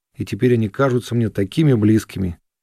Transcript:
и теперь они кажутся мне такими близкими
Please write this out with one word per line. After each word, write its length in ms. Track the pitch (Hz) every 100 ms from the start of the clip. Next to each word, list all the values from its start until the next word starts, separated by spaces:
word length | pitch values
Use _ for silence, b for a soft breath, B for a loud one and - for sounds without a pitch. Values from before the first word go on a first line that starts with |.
| _ -
и 80 | -
теперь 300 | 104 127 120
они 120 | 107
кажутся 480 | - 139 123 - 120
мне 140 | 107
такими 440 | - 98 160 151
близкими 640 | 117 107 110 - - 92 - _ _